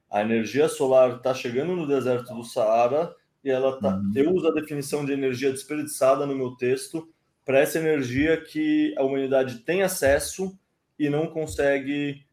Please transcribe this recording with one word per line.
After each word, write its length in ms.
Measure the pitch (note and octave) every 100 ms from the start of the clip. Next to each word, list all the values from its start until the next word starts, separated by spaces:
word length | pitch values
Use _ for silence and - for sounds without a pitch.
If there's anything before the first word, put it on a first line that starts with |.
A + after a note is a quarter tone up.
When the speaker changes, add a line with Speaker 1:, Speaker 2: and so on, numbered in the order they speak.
| _
Speaker 1:
A 140 | G#2
energia 460 | A2 A2+ G#2+ C3+ D#3
solar 520 | - C3 C3 B2+ A#2
tá 140 | C3
chegando 400 | C3 B2 A#2+ E3
no 120 | F3+ C#3+
deserto 480 | C#3 B2 B2 A#2+
do 100 | A2+
Saara 680 | A#2 B2+ A2 A#2 A#2+ D3 E3+ - _ _
e 80 | C3+
ela 300 | C3 C3+ C3+
tá, 160 | - F#2+
Speaker 2:
Uhum. 160 | G2+
Speaker 1:
eu 180 | A#2+ D#3
uso 120 | F#3 D#3+
a 40 |
definição 520 | D3+ D3+ D3 C3+ D3
de 80 | C#3
energia 380 | C#3 C3 A#2+ C#3
desperdiçada 760 | C3 - D3+ C#3 - C3+ C#3+ C#3+
no 100 | C3+
meu 160 | B2 B2+
texto 520 | B2 C3+ - D#3+ D#3+ _ _ _
pra 140 | - C3+
essa 180 | D3+ E3+
energia 580 | D#3+ D3+ B2 C3 D#3 D#3+
que 540 | D#3+ D#3 D3+ D3+ D3+ C#3+
a 40 |
humanidade 580 | C3+ C#3 C3+ C3+ B2+ A2+
tem 220 | - F3+
acesso 760 | F#3 F#3 C3+ C#3+ - - F#3+ F#3+ _ _ _ -
e 100 | C#3+
não 200 | C#3+ D#3+
consegue 960 | D#3+ D3+ - C#3 C#3 C3+ C#3+ C#3+ C#3+ _